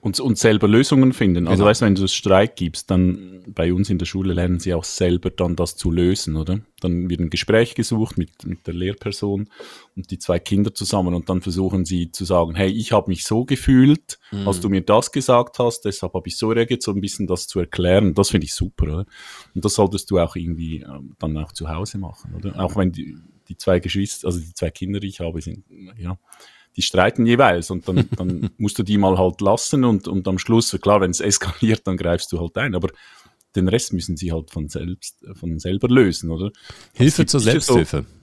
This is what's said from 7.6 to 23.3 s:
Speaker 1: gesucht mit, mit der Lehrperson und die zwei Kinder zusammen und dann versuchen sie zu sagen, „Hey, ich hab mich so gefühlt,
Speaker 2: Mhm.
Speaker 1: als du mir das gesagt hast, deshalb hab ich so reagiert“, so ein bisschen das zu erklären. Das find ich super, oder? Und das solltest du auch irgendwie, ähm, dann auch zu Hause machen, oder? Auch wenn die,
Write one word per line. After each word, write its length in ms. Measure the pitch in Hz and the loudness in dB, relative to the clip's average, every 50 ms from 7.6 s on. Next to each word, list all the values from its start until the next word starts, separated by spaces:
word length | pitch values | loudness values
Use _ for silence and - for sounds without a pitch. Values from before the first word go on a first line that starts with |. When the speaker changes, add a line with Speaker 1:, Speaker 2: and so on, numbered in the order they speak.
| 117 - - | 2 2 0
Speaker 1:
gesucht 420 | - 113 - 123 110 110 110 - | -6 -4 -2 0 -2 -2 -2 -2
mit, 300 | - 85 - _ _ - | -6 -6 -6 _ _ -10
mit 220 | 98 92 - _ - | -10 -10 -10 _ -10
der 60 | 85 | -8
Lehrperson 760 | 85 90 92 101 - - 110 101 - - 101 101 98 104 104 _ - - - - - - _ _ | -6 -6 -6 -6 -6 -8 -10 -8 -6 -4 -4 -2 -2 -4 -8 _ -20 -20 -20 -20 -20 -20 _ _
und 140 | - 92 _ - | -14 -10 _ -10
die 60 | 90 | -12
zwei 200 | - - 90 87 | -4 -2 -2 -2
Kinder 340 | - - - 98 104 104 - | -2 0 0 0 0 0 -2
zusammen 400 | - 101 95 - 101 92 90 87 | -6 -6 -2 -2 0 0 0 -2
und 160 | 87 82 - | -2 -2 -2
dann 120 | 92 92 | -2 -2
versuchen 440 | - 98 85 90 95 92 90 95 90 | -2 -2 -2 -2 -2 0 0 -2 -2
sie 280 | 80 92 90 87 80 - | 0 -2 -2 -2 -4 -6
zu 120 | - 98 | -10 -4
sagen, 300 | 85 98 87 85 85 82 | 0 2 2 2 0 0
„Hey, 160 | 87 98 95 | 0 0 0
ich 220 | 98 113 110 - 117 | 0 -2 -4 0 0
hab 160 | 104 95 - | 0 2 0
mich 160 | 95 80 - | -4 -4 -2
so 200 | - 110 110 123 | -2 -2 -2 0
gefühlt, 760 | 131 139 127 - - 135 127 131 139 147 156 _ _ - _ _ _ | 0 -2 -2 2 6 6 8 8 8 6 4 _ _ -18 _ _ _
Speaker 2:
Mhm. 160 | - 101 98 | -10 -4 -2
Speaker 1:
als 140 | 101 98 90 | -2 -2 0
du 80 | 170 107 | 0 0
mir 140 | 98 95 87 | 0 0 2
das 280 | - 104 110 120 - | 4 2 2 2 2
gesagt 480 | - 143 131 - 127 120 120 120 _ - | -4 -4 0 4 4 4 4 0 _ -2
hast, 220 | 123 117 113 - | -2 -2 -2 -2
deshalb 340 | - 104 98 - - 90 _ | -6 -8 -6 -6 -8 -6 _
hab 140 | 95 85 92 | -6 -8 -8
ich 80 | 90 | -8
so 140 | - - 110 | -4 -2 0
reagiert“, 320 | 113 117 117 117 127 117 - | 2 0 0 0 -2 -4 -2
so 80 | - 101 | -4 -4
ein 80 | 101 | -2
bisschen 260 | 95 98 - - 107 | -4 -4 -6 -6 -4
das 220 | 85 90 90 - - | -4 -4 -4 -4 -6
zu 100 | - 98 | -4 -4
erklären. 560 | 87 - - - 90 90 90 98 107 95 78 | -4 -4 -4 -2 2 4 4 4 4 4 4
Das 160 | 98 98 - | 2 2 2
find 140 | - 101 76 | 2 0 -2
ich 100 | 73 - | -2 -4
super, 300 | - - 92 - - - | -6 -6 -6 -2 -2 -2
oder? 220 | 78 76 82 101 _ _ - - - - - - _ _ | -2 -2 -6 -6 _ _ -20 -20 -20 -20 -20 -20 _ _
Und 80 | 95 85 | -4 -2
das 100 | 104 - | -2 2
solltest 340 | - 104 95 98 95 - - 98 | 2 2 2 2 -2 -4 0 0
du 80 | 90 | 0
auch 160 | 85 85 - | 0 0 -2
irgendwie, 460 | 90 87 85 85 80 82 80 80 76 - | -6 -6 -6 -6 -6 -6 -8 -8 -10 -10
ähm, 340 | - 69 71 69 64 - _ | -14 -18 -18 -18 -18 -14 _
dann 180 | - 80 76 | -6 -6 -4
auch 140 | 78 78 - | -6 -8 -10
zu 180 | - - 82 78 | -10 -12 -10 -8
Hause 300 | 78 80 98 101 - 104 | -8 -8 -8 -8 -8 -10
machen, 340 | 95 80 80 _ - - 82 | -10 -10 -12 _ -18 -16 -14
oder? 280 | 82 87 98 95 - | -10 -10 -10 -6 -4
Auch 160 | 95 90 - | -4 -4 0
wenn 160 | 107 95 92 82 | 0 0 0 0
die, 240 | - 71 - 80 80 - - | -4 -12 -12 -14 -18 -20 -20